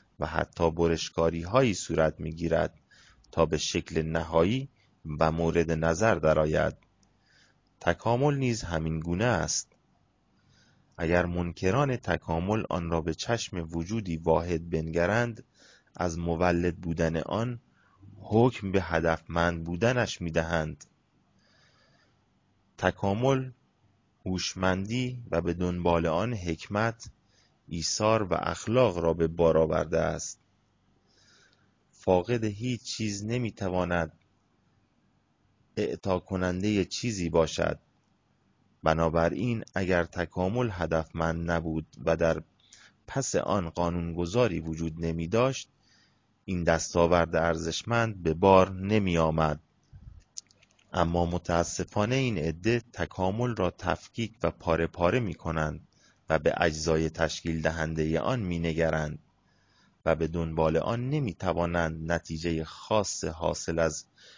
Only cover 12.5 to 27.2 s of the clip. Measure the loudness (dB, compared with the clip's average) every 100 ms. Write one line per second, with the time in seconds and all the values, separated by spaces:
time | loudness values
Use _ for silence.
12.5 | -2 -2 -4 0 -2 -2 -4 -2 -4 -4
13.5 | -6 -6 -6 -4 -4 -4 -4 2 2 2
14.5 | -4 -2 -4 -2 0 2 2 0 -6 -18
15.5 | _ -20 -20 _ -4 -4 -2 -2 2 2
16.5 | 2 0 -2 -4 -2 0 -2 -4 -4 -4
17.5 | -6 _ _ _ _ -20 -16 0 4 4
18.5 | 2 -2 -2 0 0 2 0 -2 0 0
19.5 | 0 -4 0 0 2 -2 -4 -2 -2 0
20.5 | 0 -2 -6 -16 _ _ _ _ _ _
21.5 | _ _ _ _ _ _ _ _ _ _
22.5 | _ _ -2 -2 0 -2 2 2 2 -2
23.5 | -14 _ _ _ _ _ _ -6 -4 -4
24.5 | -2 0 0 -2 -4 -4 -6 -4 -2 -2
25.5 | -2 -2 0 2 2 2 0 -2 -4 -6
26.5 | -6 -4 -2 -2 -4 -14 -20